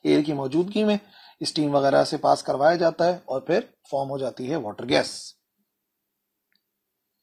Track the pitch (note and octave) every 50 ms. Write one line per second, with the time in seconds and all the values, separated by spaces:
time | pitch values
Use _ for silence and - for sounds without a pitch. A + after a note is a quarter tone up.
0 | - D3+ D3 D3 D3 D3+ D3+ C#3 C3+ C3 C3+ D#3+ F3+ F#3+ G#3 G#3+ G#3+ G#3 G#3 G3+
1 | - _ - - - - - - D#3 - - - D3+ D3 C#3+ C#3+ C#3 C#3 C#3 C#3+
2 | C#3 - D#3+ D3 - C#3+ C#3+ C3+ - - C#3+ C3 C#3+ D#3+ F3 E3+ F3 E3 D#3+ -
3 | E3+ F3 F3+ F3 - - C3 C3+ C3 - E3 G#3+ B3+ - _ _ _ - - C3+
4 | C#3 C#3 C#3 C#3 C3+ B2 - - B2+ B2 D#3 D#3+ A#2 G#2 G2 - A2+ B2 D3+ -
5 | - - - - - - - _ _ _ _ _ _ _ _ _ _ _ _ _
6 | _ _ _ _ _ _ _ _ _ _ _ _ _ _ _ _ _ _ _ _
7 | _ _ _ _